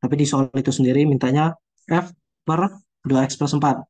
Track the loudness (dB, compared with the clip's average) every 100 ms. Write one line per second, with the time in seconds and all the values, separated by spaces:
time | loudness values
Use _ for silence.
0 | -2 0 0 0 0 -2 -4 0 2 4
1 | 2 2 2 2 0 -2 _ _ -2 -2
2 | -2 -12 _ _ -4 -2 -2 -6 _ _
3 | -2 0 0 -2 -2 0 0 -2 -8